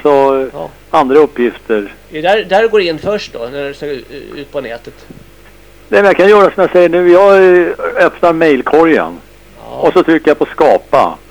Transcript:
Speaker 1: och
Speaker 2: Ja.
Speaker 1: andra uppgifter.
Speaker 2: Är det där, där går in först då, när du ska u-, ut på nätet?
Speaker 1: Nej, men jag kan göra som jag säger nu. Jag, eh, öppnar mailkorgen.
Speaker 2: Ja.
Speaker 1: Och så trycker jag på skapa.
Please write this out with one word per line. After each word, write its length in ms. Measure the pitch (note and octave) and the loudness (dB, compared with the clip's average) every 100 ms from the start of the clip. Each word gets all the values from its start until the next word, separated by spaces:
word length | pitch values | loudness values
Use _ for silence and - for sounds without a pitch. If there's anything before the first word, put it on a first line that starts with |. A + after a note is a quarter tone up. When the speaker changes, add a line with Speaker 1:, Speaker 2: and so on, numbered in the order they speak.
Speaker 1:
och 340 | D3 C#3 C#3 C3+ C3 | 0 2 2 -2 -6
Speaker 2:
Ja. 160 | C#3+ D#3+ - - | -10 -16 -18 -4
Speaker 1:
andra 260 | D#3+ C3 C#3+ | -2 2 2
uppgifter. 720 | C#3+ - B2 - - G#2+ G2+ - - | 0 0 -4 -4 -6 -6 -6 -14 -18
Speaker 2:
Är 100 | D#3 | -8
det 0 | |
där, 220 | E3 G#3+ | -2 -2
där 240 | F3+ F#3+ A3+ | 0 0 0
går 140 | G#3+ | 0
in 180 | F3 D#3 | -2 -6
först 340 | F3 G#3 - | -6 -8 -8
då, 140 | - A#2 | -14 -12
när 160 | C#3+ C#3+ | -10 -12
du 60 | |
ska 120 | C#3 D3 | -12 -12
u-, 180 | C3+ A2+ C#3+ G#2 B2+ | -12 -14 -20 -18 -18
ut 160 | C#3 | -14
på 100 | C#3+ | -12
nätet? 440 | B2 A#2 - - - - - - - - - - - | -12 -14 -18 -20 -20 -20 -20 -20 -20 -20 -20 -20 -4
Speaker 1:
Nej, 80 | G3+ | 0
men 40 | G3+ | 2
jag 80 | E3+ | 2
kan 120 | F#3+ | 4
göra 140 | G#3 F#3 | 4 2
som 100 | - | 0
jag 100 | F3 | 0
säger 180 | F3+ F3 | 2 2
nu. 220 | F3 F3+ | 2 4
Jag, 460 | F3 G3 G3 F#3 F3+ | 4 6 4 4 4
eh, 100 | E3+ - - A#4+ E3 | 0 -4 -6 -2 -2
öppnar 280 | - F3 | 0 -2
mailkorgen. 840 | D#3+ D#3+ C3 - D3+ E3 B2+ E2 E2+ - - - - | 2 0 0 0 2 2 0 -2 -10 -20 -20 -20 -20
Speaker 2:
Ja. 180 | A2 B2 | -18 -4
Speaker 1:
Och 160 | E3 | -2
så 100 | F#3 | 0
trycker 260 | D#3+ D#3+ D#3 | 0 0 0
jag 80 | D3 | -2
på 60 | D3 | -2
skapa. 720 | - D3+ F#2+ - C3+ F2+ D#2 - | 0 0 0 0 -2 -2 -6 -20